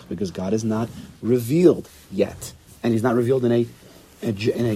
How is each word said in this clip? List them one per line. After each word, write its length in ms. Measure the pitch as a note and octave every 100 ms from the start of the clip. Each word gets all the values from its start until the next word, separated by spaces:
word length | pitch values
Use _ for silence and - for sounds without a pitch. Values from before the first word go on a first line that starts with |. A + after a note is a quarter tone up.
| -
because 220 | - G2+
God 200 | - F#2
is 120 | A2
not 260 | A2 A2 B2 - - -
revealed 680 | G#2+ B2 A2+ D#3 F3 A#2 - - -
yet. 420 | G2 G2 - - - - -
And 100 | A#2
he's 120 | A2+
not 120 | A#2+ A#2+
revealed 300 | A#2+ C3 A#2+
in 60 |
a, 160 | A#2 A#2 - - - - -
a, 40 | A#2+
in 380 | G2 A2+ -
a, 100 | A#2+